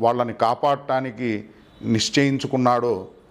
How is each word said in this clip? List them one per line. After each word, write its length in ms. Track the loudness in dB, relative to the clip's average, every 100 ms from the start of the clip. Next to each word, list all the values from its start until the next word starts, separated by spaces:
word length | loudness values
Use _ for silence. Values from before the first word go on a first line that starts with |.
వాళ్ళని 320 | 0 2 -2
కాపాడటానికి 1120 | 0 0 2 0 0 -2 -4 -4 -6 -4 -4 -8 -20 -20 -10 0
నిశ్చయించుకున్నాడో 1200 | 0 2 2 2 0 -2 0 2 2 0 -2 -6 -18 -20